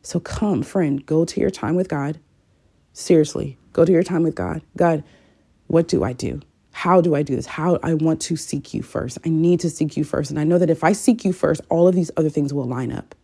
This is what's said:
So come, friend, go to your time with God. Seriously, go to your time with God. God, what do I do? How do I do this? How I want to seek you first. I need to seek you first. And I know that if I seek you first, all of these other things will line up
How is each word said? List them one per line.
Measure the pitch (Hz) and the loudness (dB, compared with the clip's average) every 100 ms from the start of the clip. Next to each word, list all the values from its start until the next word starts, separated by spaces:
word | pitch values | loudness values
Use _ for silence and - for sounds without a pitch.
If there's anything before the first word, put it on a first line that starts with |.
So | - 175 | -6 -6
come, | - - 214 185 | -6 -4 -2 -2
friend, | - 196 156 139 - | -2 -2 0 -2 -2
go | 156 170 | 0 0
to | - | 0
your | - | -2
time | 185 120 175 | -2 -4 -2
with | 185 | -2
God. | 147 143 156 _ _ _ _ _ _ _ | -4 -4 -8 _ _ _ _ _ _ _
Seriously, | - - 165 151 - 147 131 _ | -16 2 4 4 -2 -8 -12 _
go | - | 2
to | 170 | 4
your | 170 | 4
time | 190 170 | 2 0
with | 165 - | 0 -2
God. | 90 156 - - | -6 -6 -10 0
God, | 175 156 - _ _ _ _ _ _ | 0 0 -6 _ _ _ _ _ _
what | 165 170 | 0 2
do | - | 0
I | 98 | 0
do? | 123 - 98 - _ _ | -4 -6 -8 -12 _ _
How | - 175 185 | -8 2 4
do | 170 147 | 4 2
I | |
do | 147 127 | 0 -4
this? | 139 | -4
How | - 160 170 | -4 0 0
I | 165 160 | 0 0
want | 160 160 | 2 0
to | - 165 | -2 -6
seek | - 147 - | -4 -8 -6
you | - | -10
first. | - - 127 - 165 | -6 -6 -6 -6 -2
I | |
need | 160 170 175 | 2 4 2
to | 170 | 0
seek | 151 156 - | -2 -4 -2
you | |
first. | 151 - 143 | -2 -2 -4
And | 147 | -2
I | |
know | 151 175 | 2 2
that | 175 | 2
if | 160 | 2
I | 160 | 2
seek | 208 - 233 190 | 2 2 2 0
you | |
first, | 185 - 156 - | 0 0 0 0
all | 165 175 | 4 4
of | 180 | 4
these | 165 - | 0 0
other | 156 | 0
things | 151 143 | 0 -2
will | 143 120 | -2 -4
line | 117 123 | -4 -6
up | - - - | -6 -12 -20